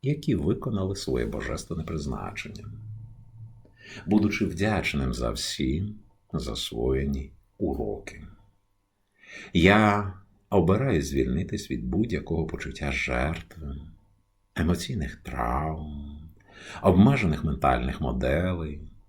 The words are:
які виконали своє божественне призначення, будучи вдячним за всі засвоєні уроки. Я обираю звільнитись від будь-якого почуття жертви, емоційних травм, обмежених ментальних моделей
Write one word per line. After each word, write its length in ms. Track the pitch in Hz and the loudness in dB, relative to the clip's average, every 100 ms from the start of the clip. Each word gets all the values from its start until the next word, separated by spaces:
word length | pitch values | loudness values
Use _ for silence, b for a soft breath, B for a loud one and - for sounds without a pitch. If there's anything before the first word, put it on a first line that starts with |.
які 340 | 135 147 - 101 | 0 0 2 2
виконали 600 | 85 127 131 104 95 95 | 2 0 0 -2 -2 -2
своє 300 | - 64 57 | -2 0 0
божественне 580 | 53 - - - 82 | -2 -4 -6 -6 -6
призначення, 800 | 78 82 71 57 50 - - - - - - - - - - - - - - B B B B | -4 -4 -4 -4 -6 -8 -10 -12 -12 -12 -12 -14 -14 -18 -20 -18 -18 -18 -20 B B B B
будучи 400 | 104 107 - 98 | 4 4 2 -2
вдячним 680 | 82 104 101 69 71 65 | 0 0 2 0 0 -2
за 180 | 60 60 | -2 -4
всі 520 | 55 - - 64 73 104 107 - _ _ | -4 -6 -2 0 0 -4 -8 -18 _ _
засвоєні 1000 | 78 65 55 - 57 62 65 71 69 73 - _ _ | -6 -4 -6 -6 -2 0 0 0 -2 -6 -14 _ _
уроки. 640 | 92 65 104 101 - - 76 - _ _ _ _ _ _ _ B B B B | -4 -2 -4 -6 -12 -16 -18 -20 _ _ _ _ _ _ _ B B B B
Я 600 | 87 87 104 107 104 98 - - _ _ | 6 8 8 8 4 0 -8 -18 _ _
обираю 520 | 101 85 104 135 87 | 4 6 4 4 2
звільнитись 680 | 69 67 64 65 92 - - | 2 0 0 0 -2 -6 -6
від 140 | - 62 | -6 -2
будь-якого 600 | 90 117 78 71 82 78 | 0 0 -2 -2 -2 -2
почуття 460 | - - 67 71 | -6 -8 -6 -4
жертви, 840 | 69 - 62 71 85 - - 73 71 73 - _ _ _ _ _ - | -2 -2 0 -2 -4 -10 -12 -10 -10 -12 -20 _ _ _ _ _ -2
емоційних 600 | 80 87 - 123 69 - | 0 0 0 -4 -4 -8
травм, 1040 | - 65 58 65 78 78 76 73 71 73 80 - B B B B | -10 -4 0 0 -2 -4 -8 -8 -10 -12 -16 -20 B B B B
обмежених 600 | 98 87 110 139 95 73 | 4 8 8 8 2 2
ментальних 580 | 80 64 69 64 64 64 | 0 2 4 4 0 -2
моделей 800 | 67 62 64 71 90 87 78 73 76 - | -2 0 2 2 2 -2 -4 -8 -14 -20